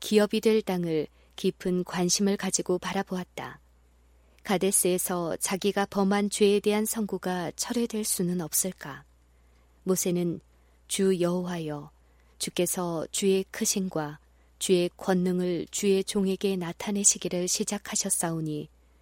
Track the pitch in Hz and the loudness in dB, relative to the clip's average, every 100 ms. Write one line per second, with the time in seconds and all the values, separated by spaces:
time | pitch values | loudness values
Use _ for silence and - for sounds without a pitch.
0 | - 208 208 220 220 220 208 185 170 156 | 2 4 4 4 4 4 2 0 0 0
1 | 147 _ _ - 190 - 190 180 175 180 | -2 _ _ -4 -2 -2 0 -2 -2 0
2 | 175 - 196 202 190 - 170 180 - 190 | 0 2 2 0 0 -2 0 -2 -2 -4
3 | 196 185 180 - 131 - _ _ _ _ | -4 -6 -6 -10 -12 -12 _ _ _ _
4 | _ _ _ _ - 185 190 - 180 180 | _ _ _ _ -2 0 2 2 2 2
5 | - 180 165 - - 190 202 196 196 202 | 0 -2 -2 -4 -2 -2 0 0 0 2
6 | 196 202 208 - 202 202 208 208 220 226 | 2 2 0 4 4 4 4 2 0 -2
7 | 208 185 185 180 165 - - 240 233 214 | -4 -4 -4 -4 -4 -6 -4 -2 -2 -2
8 | 220 - 180 180 156 - 185 - 151 139 | -2 -2 0 -2 -2 -2 -2 -6 -12 -14
9 | - _ _ _ _ _ _ _ - 185 | -16 _ _ _ _ _ _ _ 0 0
10 | 190 175 175 - - _ _ _ - - | 2 0 0 -4 -10 _ _ _ -6 0
11 | 190 185 175 180 180 175 156 147 151 _ | 2 4 2 0 -2 -4 -6 -8 -10 _
12 | _ _ _ - - - 175 - 175 165 | _ _ _ -10 -4 0 0 0 -2 -2
13 | - - 202 190 190 - 220 208 190 160 | -4 0 2 2 0 -4 -2 0 -2 -2
14 | 147 151 _ _ _ - - 185 175 - | -4 -8 _ _ _ -6 2 4 2 -2
15 | - 185 180 180 180 170 - - 202 190 | 0 2 2 2 0 -2 -4 -2 2 2
16 | 196 208 190 190 202 190 170 - - 202 | 2 0 0 0 -2 -2 -4 -6 -4 2
17 | 202 - 180 180 180 - 214 202 - - | 2 2 0 -2 -2 -2 -2 -6 -4 -4
18 | 196 - 170 165 156 151 151 _ _ _ | -2 -2 -2 -2 -4 -4 -8 _ _ _